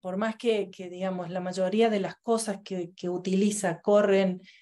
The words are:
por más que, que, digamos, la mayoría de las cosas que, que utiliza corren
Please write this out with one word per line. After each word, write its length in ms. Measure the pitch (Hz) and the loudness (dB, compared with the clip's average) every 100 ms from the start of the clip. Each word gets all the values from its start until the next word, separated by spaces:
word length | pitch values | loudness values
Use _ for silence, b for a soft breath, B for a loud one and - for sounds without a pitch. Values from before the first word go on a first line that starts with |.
por 160 | 185 190 | -8 -4
más 180 | 220 220 | -4 -2
que, 340 | 240 214 190 | 0 0 -2
que, 200 | 190 180 | -10 -12
digamos, 400 | 180 190 180 170 | -6 -4 -4 -6
la 100 | 185 | -6
mayoría 480 | 180 180 185 214 226 | -6 -2 0 2 4
de 120 | 208 | 2
las 160 | 180 - | -2 -6
cosas 420 | - 220 220 196 | -2 -2 -2 -8
que, 300 | - 185 170 | -8 -8 -8
que 140 | - 175 | -8 -6
utiliza 720 | 180 185 190 208 208 185 165 | -4 0 2 2 0 -2 -2
corren 640 | - 208 202 196 190 185 b b | 4 4 6 4 2 -2 b b